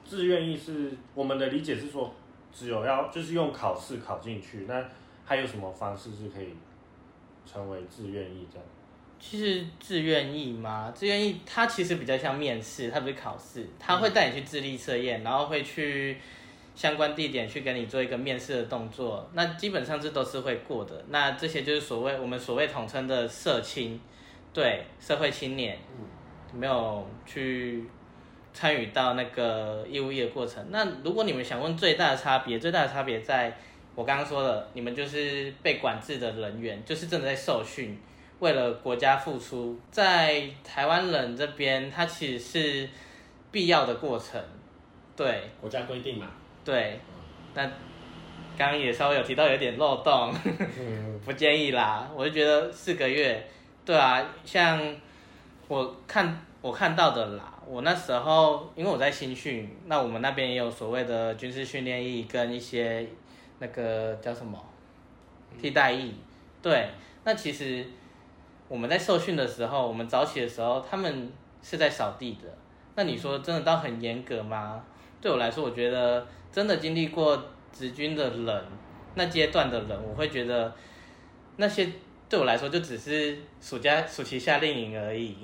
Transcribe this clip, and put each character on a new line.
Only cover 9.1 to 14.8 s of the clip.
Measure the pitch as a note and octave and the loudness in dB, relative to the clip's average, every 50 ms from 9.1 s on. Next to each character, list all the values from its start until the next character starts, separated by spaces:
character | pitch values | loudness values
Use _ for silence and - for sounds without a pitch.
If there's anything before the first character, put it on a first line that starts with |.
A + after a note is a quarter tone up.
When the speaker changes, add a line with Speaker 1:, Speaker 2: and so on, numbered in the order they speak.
| - | -20
Speaker 2:
其 | - - - - | -20 -16 -10 -6
实 | G#3 G#3+ G3+ F#3 F#3 E3+ E3 D#3+ - | -2 0 0 0 -2 -4 -8 -12 -14
自 | - - F#3 E3 | -8 -4 -2 0
愿 | D#3+ D#3+ D#3 D3 C#3 C3+ D3 | 2 4 2 2 2 0 -4
役 | D3+ D3 B2+ A#2 | -6 -6 -6 -6
嘛， | A2+ A2+ A2 A2 A2 A2 A2+ B2 | -6 -6 -6 -6 -6 -6 -8 -6
自 | - G3 | -2 0
愿 | G3+ G3+ G3+ G#3 | 0 2 2 2
役 | G#3 F3 E3 - | 0 0 -4 -8
它 | - - G3+ F#3+ | -4 0 2 2
其 | F3+ - - F3 | 2 2 0 0
实 | E3+ F3 | 0 0
比 | - A#2+ | -2 0
较 | B2 C3+ | 0 0
像 | C3 C#3+ C#3+ C3+ | 0 2 0 -2
面 | D3 D3 C3+ A#2 A2+ | 0 0 -2 -2 -4
试， | A2 - - - B2+ A#2 | -6 -10 -8 -6 -4 -2
它 | A#2 D3+ | -2 -2
不 | B2+ | -2
是 | C3+ C3+ | -4 -6
考 | - - A#2 G#2 | -6 -8 -10 -10
试， | - - - - - A2+ - - - | -10 -12 -14 -12 -12 -12 -12 -14 -6
它 | - - F3+ | 0 2 2
会 | F#3 A3 G#3+ | 4 4 4
带 | - G#3+ E3 B2 | 6 6 4 4
你 | B2+ | 2
去 | C#3 C3+ | -2 -6
智 | - D#3 C#3+ | -6 -6 -6
力 | C3+ C#3 C3 | -4 -4 -6
测 | A#2+ | -6